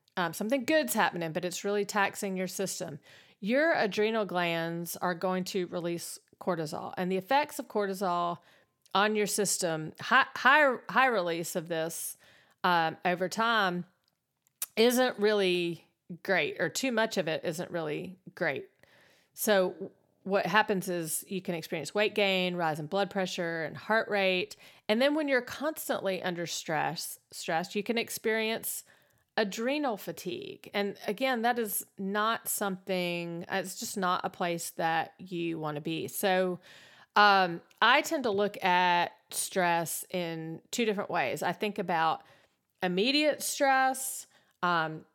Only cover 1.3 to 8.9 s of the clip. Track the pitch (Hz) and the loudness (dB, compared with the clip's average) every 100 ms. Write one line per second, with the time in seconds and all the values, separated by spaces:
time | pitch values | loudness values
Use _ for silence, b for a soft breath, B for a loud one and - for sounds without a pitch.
1.3 | 160 180 175 202 208 202 214 196 - 202 | -2 -4 -4 -4 -2 0 2 2 0 -6
2.3 | 185 185 185 190 - 170 143 B B B | -4 -4 -4 -4 -4 -8 -12 B B B
3.3 | B 196 254 330 320 220 196 214 226 196 | B 0 2 4 2 0 0 0 0 0
4.3 | 180 175 165 165 170 170 - 180 170 185 | 0 0 0 -2 -4 -6 -4 -2 -2 -2
5.3 | 185 185 196 175 180 175 170 - - _ | -2 -2 -4 -4 -4 -4 -6 -8 -14 _
6.3 | - - 170 151 165 - - 180 190 185 | -8 -4 -2 -4 -6 -8 -4 -2 -2 2
7.3 | 277 294 - 240 214 202 190 196 175 175 | 2 0 -6 -6 -4 -2 -2 -2 0 -2
8.3 | 170 b b b _ _ | -4 b b b _ _